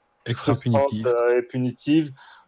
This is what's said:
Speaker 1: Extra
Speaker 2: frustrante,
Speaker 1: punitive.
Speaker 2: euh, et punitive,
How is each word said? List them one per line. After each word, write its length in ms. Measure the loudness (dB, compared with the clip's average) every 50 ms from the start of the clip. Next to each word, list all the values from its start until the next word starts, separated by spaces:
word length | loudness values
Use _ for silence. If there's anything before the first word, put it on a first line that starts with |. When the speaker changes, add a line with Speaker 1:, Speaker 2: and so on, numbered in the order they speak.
| _ _ _ _ -8
Speaker 1:
Extra 300 | -6 -6 -2 -2 -2 -2
Speaker 2:
frustrante, 340 | 0 0 0 2 2 2 0
Speaker 1:
punitive. 180 | 0 -2 0
Speaker 2:
euh, 300 | 0 2 2 2 2 2
et 40 | 2 0
punitive, 680 | -2 -4 -4 -4 -4 -6 -4 -2 0 2 2 0 -2 -6 -18 -20 -20 -20 -20 _